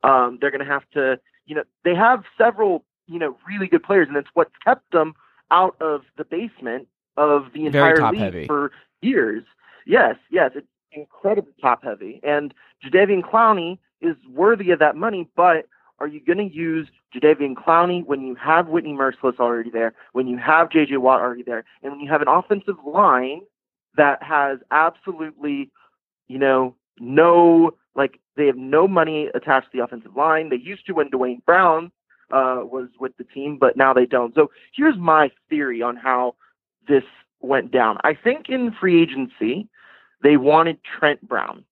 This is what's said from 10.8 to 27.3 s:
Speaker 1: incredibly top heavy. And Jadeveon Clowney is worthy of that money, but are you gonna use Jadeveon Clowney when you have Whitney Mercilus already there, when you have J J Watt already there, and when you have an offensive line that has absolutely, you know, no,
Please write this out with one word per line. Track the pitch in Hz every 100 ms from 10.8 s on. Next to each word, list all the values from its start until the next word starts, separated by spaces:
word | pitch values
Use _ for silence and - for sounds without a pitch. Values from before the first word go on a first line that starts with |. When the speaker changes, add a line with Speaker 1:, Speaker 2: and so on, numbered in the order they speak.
| _
Speaker 1:
incredibly | 147 151 _ 202 208 147 _
top | 135 120
heavy. | 127 104 101 123
And | 147 147 147 _ _ _
Jadeveon | 135 185 196 196
Clowney | 165 220 226 208 170 185 _ _
is | 170 156 _
worthy | 131 202 226 185
of | 170
that | 151 147
money, | 214 196 165 -
but | 180 160 - _ _ _
are | 151
you | 151
gonna | 135 180
use | 202 151 165 160 147 _ _ 127
Jadeveon | 147 147 143 127
Clowney | - 165 180 180 165
when | 139
you | 131 123
have | 135 165 170
Whitney | 165 156
Mercilus | 139 135 127 131 123
already | 120 120 113
there, | 113 113 _ _
when | 123 127
you | 123
have | 135 156 165
J | 160 147
J | 135
Watt | 127 131
already | 123 120
there, | 123 113 - _
and | 139
when | 143
you | 143
have | 151
an | 143
offensive | 160 - 202 202 175 143
line | 170 196 127 127 156 196 _ _ _ _ -
that | 143 139
has | 139 151 139 135 _
absolutely, | 147 160 170 - 170 156 151 147 143 135 _ _ _ _ _ _
you | 127
know, | 135 131 127 - _ _
no, | 120 143 170